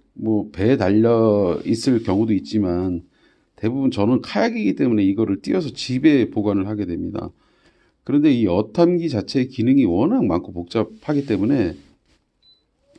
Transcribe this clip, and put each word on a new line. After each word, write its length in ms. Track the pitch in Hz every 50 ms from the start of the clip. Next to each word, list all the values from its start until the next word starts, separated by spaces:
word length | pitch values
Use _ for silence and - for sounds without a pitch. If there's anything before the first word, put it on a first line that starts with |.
| _ _ _
뭐 360 | - 107 110 110 104 - -
배에 260 | - 90 98 117 135
달려 840 | 123 104 92 101 110 113 117 117 113 113 110 104 101 98 87 80 - -
있을 380 | - 113 113 - 135 127 110 -
경우도 300 | - 92 101 113 110 107
있지만, 720 | 92 - - 104 110 101 90 87 87 92 92 90 85 - _ _ _ _ _ _ _ _ _ _
대부분 380 | _ - 113 127 139 135 131 -
저는 280 | 101 101 110 127 113
카약이기 540 | 110 - - 208 226 240 226 226 208 202 -
때문에 300 | - 143 127 113 107 98
이거를 360 | 95 98 110 113 - 98 98
띄어서 300 | - 202 196 185 165 139
집에 600 | - - - - 127 131 135 160 147 135 107 -
보관을 360 | - 110 101 104 101 101 95
하게 200 | 104 107 104 101
됩니다. 440 | 87 85 - 87 87 95 101 87 87 - _ _ _ _ _ _ _ _ _ _ _ _ _ _
그런데 300 | - 131 143 147 156 135
이 140 | 120 110 92
어탐기 600 | 85 98 107 - - 175 170 170 180 170 170 160
자체의 400 | 131 104 92 - - 135 127 131
기능이 360 | - - 113 123 135 139 127
워낙 420 | 92 85 92 120 175 240 262 185
많고 260 | 101 82 90 - - 87
복잡하기 760 | 87 87 85 - 117 107 - - - - - 151 143 139
때문에 500 | 120 110 95 98 117 143 131 101 85 - - - _ _ _ _ _ _ _ _ _ _ _ _ _ _ _ _ _ _ _ _ 571 571